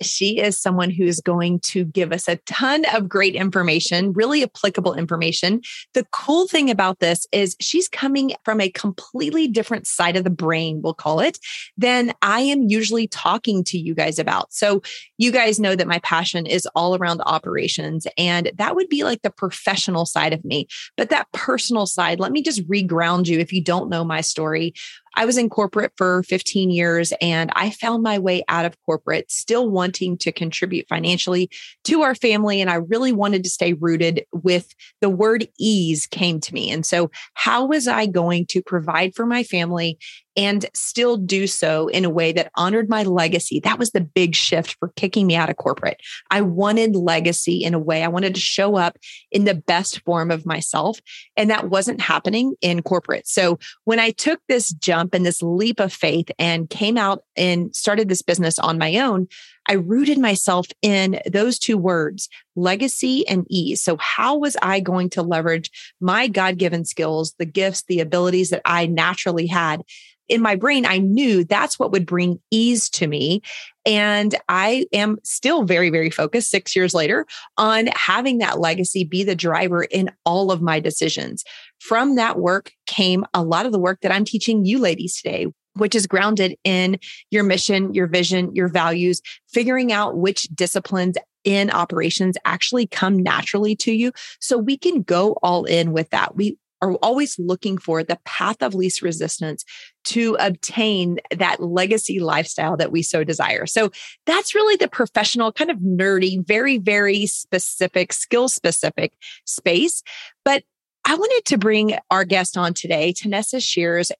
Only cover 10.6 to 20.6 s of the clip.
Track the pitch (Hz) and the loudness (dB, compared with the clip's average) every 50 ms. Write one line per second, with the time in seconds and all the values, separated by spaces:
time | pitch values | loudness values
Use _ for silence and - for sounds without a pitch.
10.6 | 165 160 156 156 151 160 160 - - 151 156 165 226 330 359 - - - - - | -2 -4 -4 -4 -4 -4 -6 -4 -2 0 0 2 2 0 -2 -4 -10 -14 -14 -14
11.6 | - - - - 220 247 247 247 240 240 - - - 196 208 233 269 277 285 277 | -14 -14 -4 -2 0 2 2 2 2 0 0 0 0 2 2 2 2 2 2 2
12.6 | 254 202 208 220 220 208 226 233 226 214 - - - 165 190 233 - 233 208 185 | 2 2 2 2 0 0 0 0 -2 -2 -4 -4 -2 0 0 0 0 0 0 0
13.6 | 175 - - 175 160 165 160 160 160 165 151 165 151 156 - 92 - - - - | 0 -2 -4 -4 -4 -4 -2 0 0 0 0 -2 -2 -2 -2 -2 -2 -4 -4 -2
14.6 | 214 208 202 196 - - - - - - _ - 226 247 226 247 233 220 214 214 | 0 2 2 0 -2 -6 -12 -16 -18 -12 _ 0 2 2 4 4 2 2 2 2
15.6 | 208 190 190 180 175 170 170 175 - - - 165 180 - - 175 165 - 151 180 | 2 2 2 2 0 0 -2 -2 0 0 0 0 0 0 -2 -4 -2 -2 -2 -2
16.6 | - - - 156 170 180 185 180 180 170 170 - - - 160 160 - 180 - - | -2 -2 -2 0 2 2 0 0 0 -2 -2 -2 -2 -2 -2 -2 -2 -4 -4 -2
17.6 | 147 170 - - 151 151 160 160 - - - - 175 175 175 175 170 - 180 180 | -2 -2 -4 -4 -6 -6 -6 -6 -6 -6 -4 -2 0 0 0 0 -2 -2 -2 -2
18.6 | 208 233 - 370 370 359 302 285 - - 240 220 - 202 - - 196 180 - - | -2 -2 0 0 -2 0 -2 -2 0 -2 -2 -2 -4 -6 -4 -4 -6 -6 -6 -4
19.6 | - 196 196 196 - - 180 165 170 - - 151 151 156 156 160 - - 147 147 | -4 -2 -2 -2 -2 -2 -2 -2 -2 -2 -2 -2 0 0 -2 -4 -4 -4 -4 -4